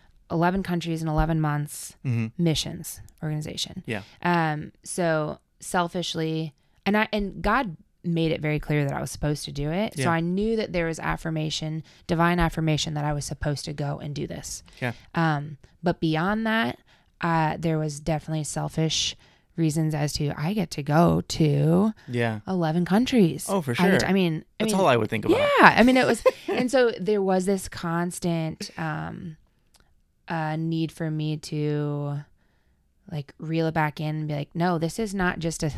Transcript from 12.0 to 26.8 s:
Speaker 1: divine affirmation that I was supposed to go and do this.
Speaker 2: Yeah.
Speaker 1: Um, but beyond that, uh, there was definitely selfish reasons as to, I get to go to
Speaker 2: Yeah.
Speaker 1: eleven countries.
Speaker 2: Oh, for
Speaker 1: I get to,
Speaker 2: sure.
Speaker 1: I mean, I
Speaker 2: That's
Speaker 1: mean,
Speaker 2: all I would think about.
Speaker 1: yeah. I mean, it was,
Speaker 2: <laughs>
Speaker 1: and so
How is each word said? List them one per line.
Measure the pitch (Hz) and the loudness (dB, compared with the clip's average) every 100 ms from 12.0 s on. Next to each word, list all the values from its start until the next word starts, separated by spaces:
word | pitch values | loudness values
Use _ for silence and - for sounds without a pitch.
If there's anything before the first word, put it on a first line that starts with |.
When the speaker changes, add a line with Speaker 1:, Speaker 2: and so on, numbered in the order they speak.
| - | -2
Speaker 1:
divine | 165 170 175 | 2 4 4
affirmation | 165 - 160 151 - | 2 2 0 0 0
that | 151 | -4
I | 147 | -2
was | 147 | -4
supposed | - 143 151 139 - | -4 -4 -4 -4 -6
to | |
go | 143 143 147 | -6 -6 -6
and | 147 | -8
do | 143 - | -6 -8
this. | - - - - - | -8 -12 -14 -16 -8
Speaker 2:
Yeah. | 127 110 - | -6 -6 -6
Speaker 1:
Um, | - 165 147 147 151 - _ | 0 2 0 -4 -12 -20 _
but | 175 233 | -4 -2
beyond | 165 156 180 214 226 | 0 0 0 0 0
that, | 220 233 - _ _ _ - | 0 -2 -4 _ _ _ -6
uh, | 175 165 156 156 | 0 2 2 0
there | 165 160 | 0 0
was | 156 143 | -2 -4
definitely | 156 156 - 156 | -4 -4 -2 -4
selfish | 147 160 151 - 160 - - - - _ _ - | -4 -4 -4 0 0 0 -2 -6 -14 _ _ 0
reasons | 160 151 156 | 0 2 2
as | 151 147 | 0 -2
to, | - 147 - | 0 -2 -2
I | 151 | -2
get | 214 165 | -2 -2
to | - | -4
go | 143 151 170 165 - | 2 6 6 6 0
to | - 156 143 147 175 220 220 - | 2 4 4 4 4 4 0 -4
Speaker 2:
Yeah. | 120 117 107 - | -2 0 -2 -4
Speaker 1:
eleven | 185 160 165 | -2 0 0
countries. | 170 196 254 254 175 143 - | 2 2 4 4 4 2 -4
Speaker 2:
Oh, | 196 | -2
for | 135 | -2
Speaker 1:
I | |
get | 120 180 | 2 4
to, | 156 | 4
Speaker 2:
sure. | 127 | 4
Speaker 1:
I | |
mean, | 190 180 156 - - | 2 2 0 -6 -4
I | |
Speaker 2:
That's | 220 | 0
Speaker 1:
mean, | 196 | 4
Speaker 2:
all | 175 | 6
I | 120 | 6
would | 107 | 4
think | 110 | 0
about. | - 440 | 2 4
Speaker 1:
yeah. | 587 539 226 - | 4 8 8 8
I | |
mean, | 240 254 | 6 6
it | - | 4
was, | 233 523 - | 2 2 0
Speaker 2:
<laughs> | - | -2
Speaker 1:
and | - 247 | -2 0
so | 262 | 2